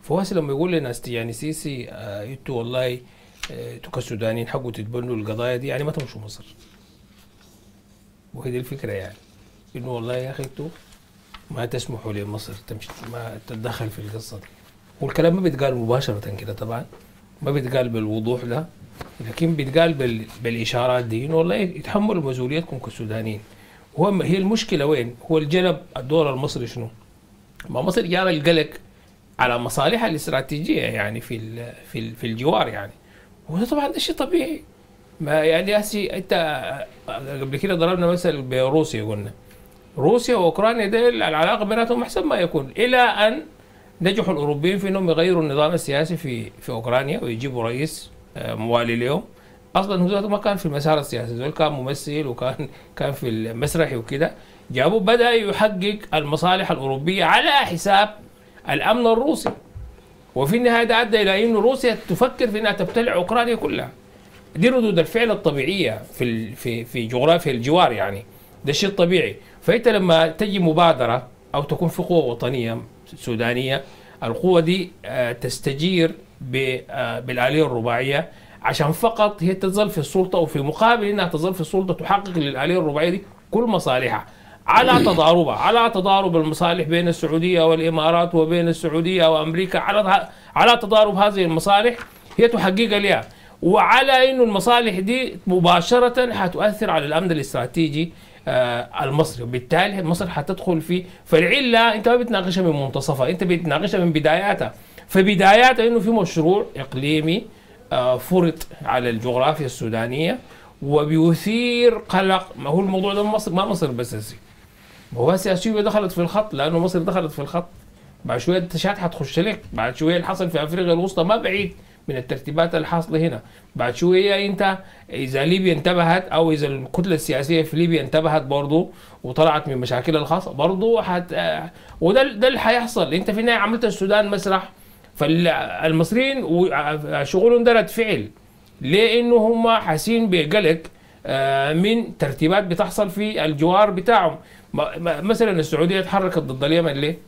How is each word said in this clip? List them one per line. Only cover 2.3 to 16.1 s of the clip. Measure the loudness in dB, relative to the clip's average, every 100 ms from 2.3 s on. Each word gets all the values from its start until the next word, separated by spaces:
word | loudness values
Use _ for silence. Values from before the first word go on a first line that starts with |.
| -12 -8 -6
والله، | -4 -4 -4 -6 -12 -20 -20 _ -14
آه، | -12 -14 -14
انتوا | -12
كسودانيين | -10 -8 -6 -4 -4 -6
حقوا | -8 -8
تتبنوا | -10 -8 -8 -6 -6
القضايا | -6 -6 -4 -4
دي، | -6
يعني | -6
ما | -6
تمشوا | -6 -10 -14
مصر." | -18 -18 -20 -20 -20 -20 _ _ _ _ _ _ _ _ _ _ _ _ _ _ _
وهي | -12 -8
دي | -8
الفكرة | -8 -10 -8
يعني. | -8 -10 -18 _ -20 -20 _ _ -14
إنه | -10 -8
والله | -6 -6
يا | -8
أخي | -10
انتوا | -12 -12 -14 -14 -20 -20 _ _ _ -20 -14
ما | -8 -6
تسمحوا | -8 -8 -12 -8
لمصر | -8 -8 -10 -12 -18 -16
تمشي، | -16 -16 -18 -16
ما | -12 -12 -14 -14
تتدخل | -10 -8 -8 -8
في | -10
القصة | -12 -12 -14 -18
دي. | -20 -20 -20 _ _ -10
والكلام | -6 2 2 2
ما |
بيتقال | 0 0 -2 -2
مباشرة | 0 0 0